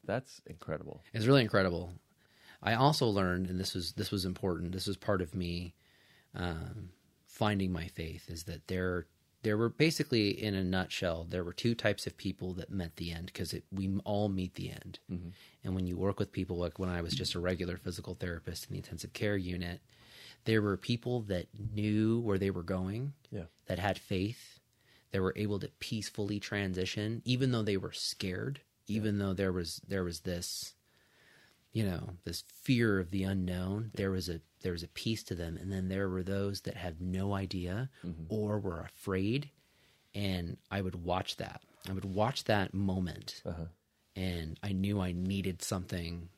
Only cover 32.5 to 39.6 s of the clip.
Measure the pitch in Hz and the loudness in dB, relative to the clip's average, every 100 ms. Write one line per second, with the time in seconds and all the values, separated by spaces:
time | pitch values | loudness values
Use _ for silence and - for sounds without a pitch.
32.5 | - - 123 113 98 87 98 95 98 90 | -8 2 4 6 4 2 0 2 2 0
33.5 | 90 92 101 113 - 98 95 87 80 _ | 0 -2 -2 -4 -2 0 0 -2 -6 _
34.5 | _ 92 85 85 - 113 110 - 87 85 | _ -4 -4 -6 -4 -2 -2 -4 -4 -4
35.5 | 82 95 95 92 95 98 92 92 98 101 | -4 -4 -2 0 0 0 -2 0 0 0
36.5 | 98 - - 87 82 90 92 98 98 92 | -2 -6 -6 -6 -4 -2 0 2 0 0
37.5 | 95 87 98 135 - 87 78 80 107 107 | -2 -2 -2 -4 -6 -8 -8 -4 -2 0
38.5 | 104 98 82 87 - - 95 98 131 143 | 0 0 -4 -8 -8 0 2 2 0 -2
39.5 | _ | _